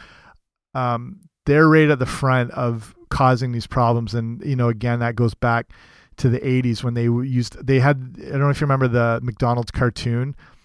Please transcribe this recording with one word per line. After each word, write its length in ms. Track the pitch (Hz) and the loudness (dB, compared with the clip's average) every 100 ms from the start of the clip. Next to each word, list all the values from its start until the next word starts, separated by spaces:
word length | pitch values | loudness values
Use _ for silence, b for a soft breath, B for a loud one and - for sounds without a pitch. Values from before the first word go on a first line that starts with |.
| B B B B _ _ _ | B B B B _ _ _
um, 460 | 135 123 120 123 - _ _ - | -6 -4 -4 -8 -18 _ _ 2
they're 240 | 147 160 | 4 6
right 200 | 156 151 | 6 4
at 100 | 135 | 2
the 60 | 123 | -2
front 460 | - 135 127 120 | -2 0 0 0
of 420 | - 123 117 110 - - | -4 -4 -4 -10 -18 -6
causing 440 | - 131 123 127 | 0 2 2 -2
these 140 | 117 - | -6 -4
problems. 460 | 131 117 117 110 | 0 2 0 -2
And, 300 | 120 113 120 | -6 -6 -8
you 140 | 143 127 | -4 0
know, 100 | 120 | 0
again, 320 | 110 120 120 | 0 -2 -2
that 160 | 120 113 | -2 0
goes 180 | 117 | 0
back 380 | - 120 117 - b b b b - | 0 0 0 -4 b b b b -2
to 100 | 127 | 0
the 180 | 120 139 | 0 0
eighties 380 | 127 123 110 | 0 0 -2
when 100 | 123 | -4
they 120 | 120 120 | -2 0
w-, 180 | 120 | 0
used, 420 | 135 123 117 - 127 | 0 -2 -4 -4 0
they 140 | 131 | 2
had, 380 | 135 139 127 - | 4 0 -4 -14
I 120 | - | -8
don't 100 | 135 | 0
know 80 | 143 | 0
if 100 | 135 | 2
you 60 | 143 | 0
remember 240 | 135 127 | 2 2
the 320 | 120 117 117 | 2 2 0
McDonald's 480 | 123 107 120 120 113 | -4 -2 0 0 -2
cartoon, 640 | - 123 - 120 117 135 - b b | -2 -2 -2 -4 -4 -4 -10 b b